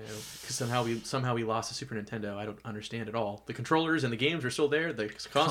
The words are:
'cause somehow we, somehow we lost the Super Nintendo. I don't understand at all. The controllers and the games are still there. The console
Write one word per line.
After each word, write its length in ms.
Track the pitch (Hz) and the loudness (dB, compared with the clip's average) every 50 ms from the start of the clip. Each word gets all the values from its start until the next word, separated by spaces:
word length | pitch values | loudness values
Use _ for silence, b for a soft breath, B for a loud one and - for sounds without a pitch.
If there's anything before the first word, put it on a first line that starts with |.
| 110 | -10
'cause 500 | 110 110 107 - - - - - - 127 | -10 -10 -10 -10 -10 -12 -12 -8 -6 -4
somehow 300 | - 131 117 123 123 120 | -2 0 2 2 2 2
we, 160 | 117 117 113 | 2 0 -2
somehow 340 | 110 - - 135 127 127 120 | -2 -2 -2 0 2 2 2
we 80 | 120 113 | 2 2
lost 260 | 110 110 113 110 - | 0 0 0 -2 -2
the 40 | 123 | -6
Super 200 | - - 120 117 | -8 -8 -6 -6
Nintendo. 420 | 107 104 - - 113 104 101 101 | -6 -6 -4 -6 -4 -4 -4 -4
I 80 | 101 104 | -4 -6
don't 140 | 107 101 - - | -6 -8 -8 -8
understand 420 | 120 110 107 107 - - 117 113 107 | -8 -8 -8 -8 -6 -6 -6 -4 -2
at 60 | 107 | 0
all. 280 | 117 113 101 104 104 - | 0 0 0 -2 -6 -8
The 80 | - 123 | -8 -8
controllers 500 | - 123 - 160 160 165 160 160 160 131 | -4 0 2 4 4 4 4 2 2 2
and 80 | 123 117 | 2 2
the 60 | 110 | 2
games 260 | 127 147 165 165 131 | 2 2 2 2 0
are 60 | 123 | 0
still 180 | - - 156 143 | 2 4 4 4
there. 240 | 143 151 160 170 147 | 4 4 2 0 0
The 160 | 113 107 104 | -2 -2 -4
console 360 | - - - - - 143 156 165 | -4 -8 -6 0 4 4 6 6